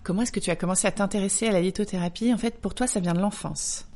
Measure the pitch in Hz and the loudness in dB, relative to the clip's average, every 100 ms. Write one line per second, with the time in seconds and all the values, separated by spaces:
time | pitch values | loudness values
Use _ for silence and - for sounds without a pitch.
0 | - 185 240 208 - 165 180 185 202 190 | -2 0 0 -2 -2 0 0 2 2 2
1 | 196 208 196 - 226 190 180 185 208 185 | 0 2 0 2 2 4 2 0 -2 -2
2 | 175 175 233 233 247 - 202 - 247 208 | -2 0 2 2 0 -2 -6 -2 0 0
3 | 175 170 202 208 156 156 - - - | 2 2 0 -2 -6 -6 -6 -6 -8